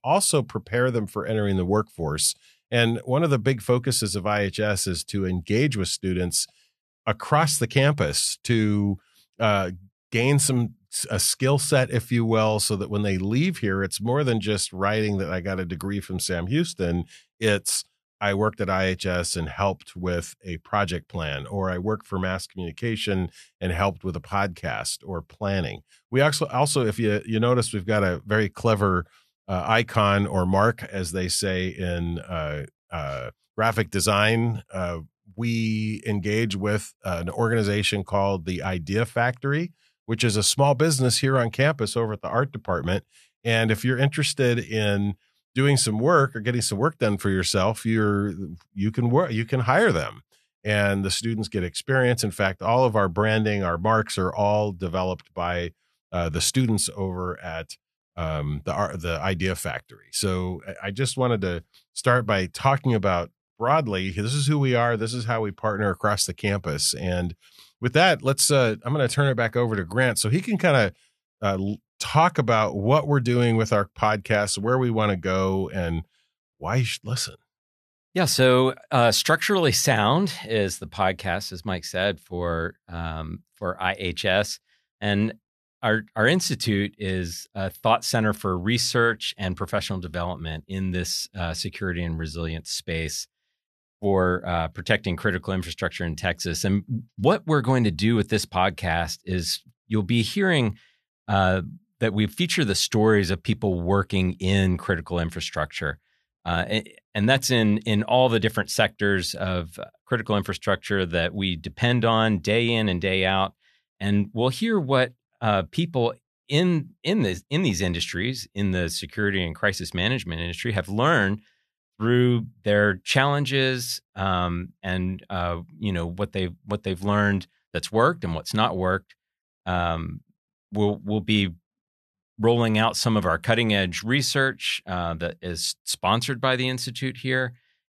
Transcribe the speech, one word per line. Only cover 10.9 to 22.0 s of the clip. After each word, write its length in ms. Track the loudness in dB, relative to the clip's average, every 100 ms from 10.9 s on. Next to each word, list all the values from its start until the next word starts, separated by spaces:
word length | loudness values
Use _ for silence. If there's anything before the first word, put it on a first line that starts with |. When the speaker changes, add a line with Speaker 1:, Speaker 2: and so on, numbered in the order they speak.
| -10 -4
Speaker 1:
a 80 | -2
skill 400 | -2 0 2 2
set, 320 | 2 2 2
if 200 | 0 0
you 140 | 0 2
will, 340 | 2 2 2
so 160 | 0 -2
that 140 | -2
when 140 | -2
they 140 | 0 0
leave 400 | 0 0 0 0
here, 240 | -2 0
it's 180 | -2 -2
more 220 | -2 0
than 180 | 0 0
just 320 | 0 -2 -2
writing 460 | -2 0 0 0 0
that 120 | -2
I 100 | -4
got 180 | -4 -4
a 60 | -4
degree 340 | -6 -4 -6
from 200 | -4 -6
Sam 280 | -4 -4 -2
Houston. 580 | -2 -2 -2 -2 -2 -4 -10 _ -2
It's, 460 | 0 0 0 -6 -6 _ _ -4
I 120 | -2
worked 280 | 0 0 -2
at 80 | -2
I 160 | 0 0
H 200 | 0 -2
S 300 | -2 -2 -4
and 140 | -6
helped 460 | -2 -2 -2 -10 -8
with 400 | -4 -4 -4 -12
a 140 | -12 -12
project 500 | -4 -2 -2 -4 -8
plan, 360 | -8 -6 -6 -6
or 240 | -4 -4
I 80 | -4
worked 300 | -4 -4